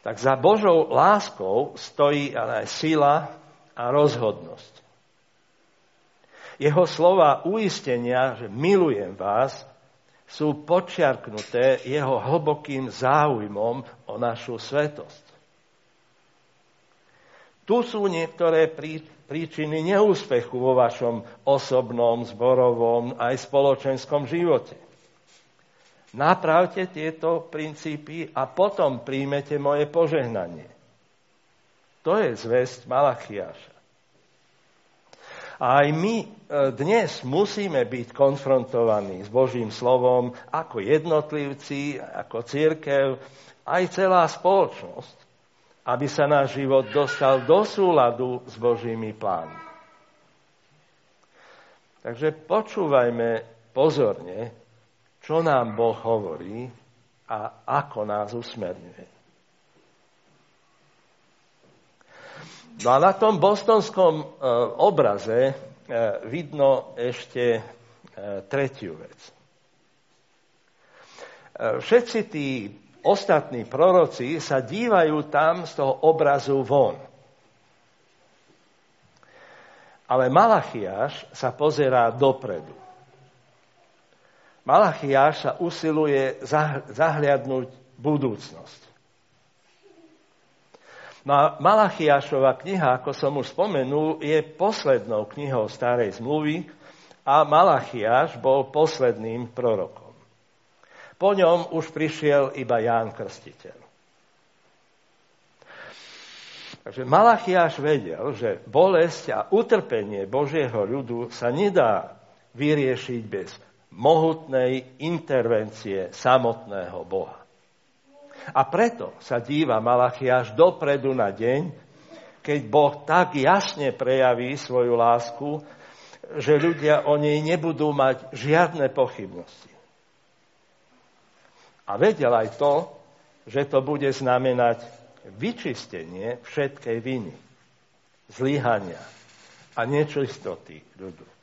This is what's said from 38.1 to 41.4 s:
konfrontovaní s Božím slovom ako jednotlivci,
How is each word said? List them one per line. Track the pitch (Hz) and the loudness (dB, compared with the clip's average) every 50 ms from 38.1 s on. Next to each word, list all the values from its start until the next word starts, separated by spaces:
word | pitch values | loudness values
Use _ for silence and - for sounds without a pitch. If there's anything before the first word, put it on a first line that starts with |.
| - | 0
konfrontovaní | - 139 139 139 139 - 135 135 127 117 - - 117 117 113 107 104 101 98 92 92 98 | 2 2 2 2 0 0 0 2 2 0 -2 -2 0 2 2 2 0 -2 -6 -10 -12 -14
s | 104 110 | -2 0
Božím | 127 131 127 110 123 113 107 110 | 2 2 2 0 -6 -6 -6 -8
slovom | - 123 123 127 127 123 127 123 123 123 123 123 - - - - | -4 2 2 2 4 4 2 2 2 0 -2 -8 -14 -12 -8 -8
ako | 160 160 - - 113 95 | -8 -8 -6 -8 -6 0
jednotlivci, | 107 151 156 156 170 156 151 147 151 151 151 | 0 0 0 2 0 0 0 0 -2 -6 -6